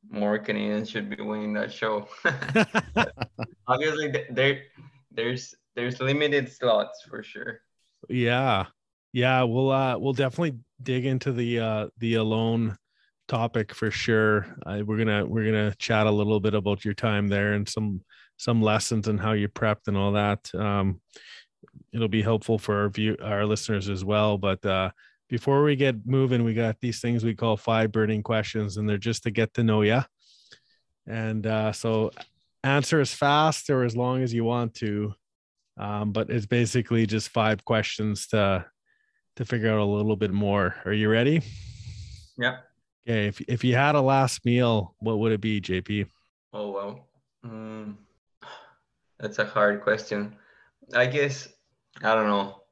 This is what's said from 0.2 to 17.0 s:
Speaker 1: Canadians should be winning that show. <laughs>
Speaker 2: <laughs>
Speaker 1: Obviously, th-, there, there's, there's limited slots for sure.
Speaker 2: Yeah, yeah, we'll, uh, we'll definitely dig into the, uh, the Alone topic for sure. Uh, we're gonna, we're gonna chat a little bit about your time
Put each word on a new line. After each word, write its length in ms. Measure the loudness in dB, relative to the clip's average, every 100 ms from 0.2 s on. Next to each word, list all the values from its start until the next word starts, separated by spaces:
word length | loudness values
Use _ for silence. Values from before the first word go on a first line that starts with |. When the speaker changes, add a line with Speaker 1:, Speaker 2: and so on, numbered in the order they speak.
| -2 -2
Speaker 1:
Canadians 520 | -2 -4 -2 -4 -4
should 200 | -8 -8
be 140 | -10
winning 300 | -8 -6 -6
that 180 | -6 -6
show. 380 | -6 -4 -4 -8 -4 -4
<laughs> 800 | -4 -2 2 2 0 -2 -2 -2
Speaker 2:
<laughs> 640 | -4 -12 -10 -12 -12 -2
Speaker 1:
Obviously, 440 | 0 0 -2 -2
th-, 160 | -4 -4
there, 320 | 0 0 0 -8 -20 -20 _ _
there's, 440 | -6 -4 -4 -10 -20 _ -6
there's 260 | -6 -2
limited 500 | 0 2 2 2 -2
slots 520 | -2 2 2 2 -6 -16
for 140 | -14
sure. 380 | -14 -12 -12 -12 _ _ _ _ -4
Speaker 2:
Yeah, 560 | 0 2 2 2 0 0 _ _ _ _
yeah, 300 | 0 2 4
we'll, 280 | 2 2 2
uh, 260 | 2 0 0
we'll 140 | -2
definitely 480 | 0 -2 0 -4 -4 -16 _
dig 240 | -4 -2 0
into 260 | -2 -2
the, 280 | -2 -2 0
uh, 280 | 0 -2 -4 -4
the 160 | 0 2
Alone 600 | 2 0 0 0 -2 -4 _ _ _ _ -4
topic 440 | -2 0 -2 -4
for 160 | -2 -4
sure. 560 | -2 2 4 4 2 0 -12 -8
Uh, 160 | -6 -4
we're 120 | 0
gonna, 280 | 2 2 0
we're 200 | -2 0
gonna 280 | 0 0 -2
chat 260 | 0 2 4
a 60 |
little 300 | 2 2 2
bit 120 | 2
about 300 | 0 0 -2
your 100 | -2
time 360 | -2